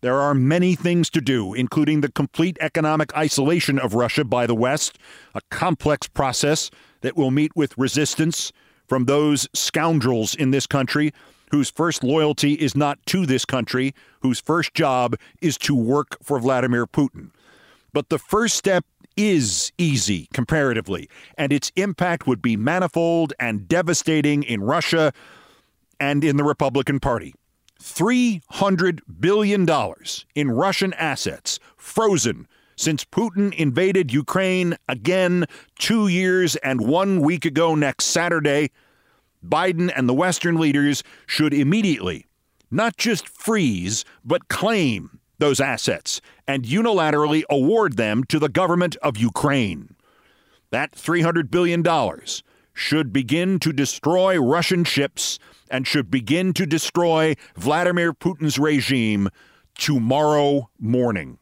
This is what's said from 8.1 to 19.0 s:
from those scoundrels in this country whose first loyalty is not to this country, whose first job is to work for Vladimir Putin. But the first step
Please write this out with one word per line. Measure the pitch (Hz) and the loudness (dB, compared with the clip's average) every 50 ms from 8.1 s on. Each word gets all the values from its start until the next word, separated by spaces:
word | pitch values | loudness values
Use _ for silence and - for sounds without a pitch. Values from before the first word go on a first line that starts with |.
| - - 160 165 165 - - - - _ _ _ _ _ _ _ | 0 -2 -2 -2 0 -4 -8 -10 -12 _ _ _ _ _ _ _
from | 131 131 127 | -2 0 2
those | 123 139 147 151 151 147 131 - - - | 2 2 2 4 2 2 0 -2 -4 -6
scoundrels | - - - - 156 151 165 165 151 120 127 127 113 110 101 - | -6 -6 -2 -2 0 0 2 2 2 2 2 0 0 0 -2 -2
in | - 151 131 | -2 0 0
this | 131 139 135 | 0 0 -2
country | - - 143 131 120 - 147 151 151 - _ - - _ _ _ _ | -2 -2 -2 -2 0 0 0 0 0 -2 _ -20 -20 _ _ _ _
whose | - 147 135 - | 0 0 0 0
first | - - 160 170 156 - - | -2 -2 -2 -2 -2 -2 -2
loyalty | 123 139 160 156 151 143 - - 143 147 | 0 2 2 2 0 0 0 0 0 0
is | 147 156 135 - | 0 -2 -2 0
not | 139 147 143 139 - _ | 0 0 0 -2 -6 _
to | - - 185 185 143 | -4 -2 -2 0 0
this | 131 165 - | 0 -2 -2
country, | - - 131 117 - - 127 127 135 135 _ - _ _ _ | -2 -2 -4 -4 -2 -2 -2 -2 -2 -4 _ -20 _ _ _
whose | - 131 123 - | -2 -2 -2 -2
first | - - 156 170 156 - _ | -2 -2 -2 -2 -2 -4 _
job | - 160 143 131 127 123 120 113 - - - _ _ | -2 0 0 2 0 0 0 -2 -6 -10 -18 _ _
is | - 170 135 - | -2 -2 -2 -2
to | - - 147 | -2 0 0
work | 127 113 113 135 147 143 _ - - - | 2 2 2 0 0 0 _ -10 -18 -6
for | - 143 131 | -4 -4 0
Vladimir | 113 131 131 123 123 127 123 120 117 - | 0 0 0 2 0 0 0 0 0 -2
Putin. | - - 143 131 _ - 80 - _ _ _ _ - _ _ _ _ _ _ _ - | 0 0 0 0 _ -10 -18 -18 _ _ _ _ -20 _ _ _ _ _ _ _ -6
But | 147 139 _ | -6 -4 _
the | 165 147 | -4 -4
first | - - - 208 233 220 - | -4 -2 0 0 2 0 -2
step | - - 196 190 180 160 _ _ _ | -2 0 2 0 0 0 _ _ _